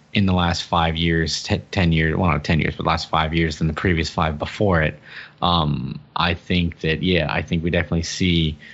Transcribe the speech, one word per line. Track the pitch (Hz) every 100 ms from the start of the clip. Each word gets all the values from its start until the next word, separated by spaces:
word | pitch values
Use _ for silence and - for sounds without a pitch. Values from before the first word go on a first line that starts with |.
| _
in | 110 95
the |
last | 90 87 85
five | - 90 82 80
years, | 85 82 80 -
te-, | - 98 -
ten | - 87
years, | 80 80 82
well, | 92
not | 76
ten | - 82
years, | - -
but | 82
last | 80 -
five | 80 78
years | 82 82 78
than | 80
the |
previous | 78 98 82 80
five | - 80 73
before | 76 - 104 87
it. | 78 - - - - -
Um, | 87 87 78 69 65 - - -
I | 87
think | 87 - 90 85 -
that, | 80 78
yeah, | 92 90 73
I | 67
think | 85 85
we | 82
definitely | 87 82 85
see, | 82 - 92 85 80 76 -